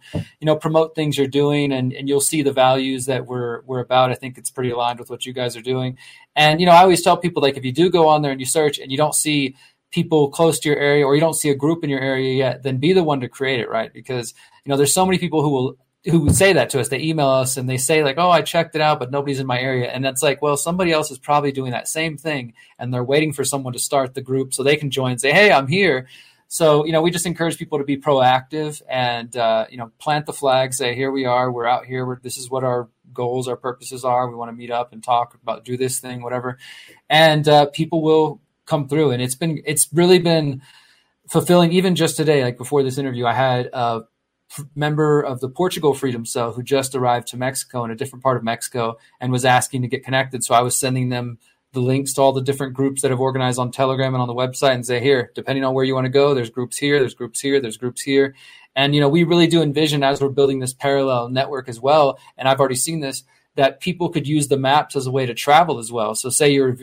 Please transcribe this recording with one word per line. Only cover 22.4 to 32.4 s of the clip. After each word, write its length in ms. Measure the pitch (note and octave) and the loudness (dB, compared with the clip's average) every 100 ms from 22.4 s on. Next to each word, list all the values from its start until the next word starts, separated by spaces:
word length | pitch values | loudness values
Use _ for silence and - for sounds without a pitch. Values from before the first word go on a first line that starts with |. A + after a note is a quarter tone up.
| A#2+ - _ - | -8 -16 _ -12
and 140 | B2 | -6
they're 100 | B2 | -4
waiting 300 | B2 D3 D#3 | 0 0 0
for 100 | C#3+ | -2
someone 300 | C3 C#3 B2+ | -4 -4 -6
to 60 | A#2+ | -8
start 340 | - C#3+ C3 | -2 -2 -2
the 80 | C3 | -6
group 320 | A#2+ C3+ C3+ | -6 -4 -4
so 100 | - | -2
they 140 | C3+ D3+ | 0 0
can 120 | D3 | -2
join 220 | C3 B2+ | -4 -4
and 80 | B2 | -2
say, 120 | C3+ | 2
"Hey, 180 | E3+ G#3 | 6 6
I'm 160 | D3+ C3+ | 6 2
here." 400 | F#3 F#3 C3 C3 - - _ - | 0 2 0 -4 -20 -20 _ -12
So, 380 | - D#3+ D3 D#3 | 0 4 4 2
you 80 | |
know, 80 | D#3+ | 0
we 100 | E3+ | 0
just 140 | E3+ F3+ | -2 -6
encourage 320 | E3 E3 D#3 | -4 -4 -4
people 200 | E3 D3 | -6 -6
to 60 | |
be 140 | C#3+ C#3 | -4 -2
proactive 840 | D3+ C3+ B2+ B2+ C3 D#3 D3+ D3 - | 0 4 4 2 -2 -6 -6 -8 -8
and, 480 | B2+ B2 A#2+ A#2 B2 | -4 -2 -4 -6 -2
uh, 300 | A2+ A2 G#2+ | 0 2 -2
you 80 | B2 | -8
know, 140 | A#2 _ | -16 _
plant 280 | D3+ D3 D3 | -4 -4 -4
the 60 | |
flag, 400 | - C#3 C3 C3 | -4 0 2 0
say, 220 | C3 B2 A#2+ | -2 -4 -2
"Here 160 | C3+ | -2
we 140 | C3+ B2+ | -2 0
are, 260 | B2 B2+ | 0 0
we're 140 | A#2+ A#2 | -2 -2
out 180 | B2 B2 | -2 -4
here, 200 | B2+ B2+ | -8 -6
we're, 140 | B2 | -8
this 160 | B2+ | -10
is 120 | - | -12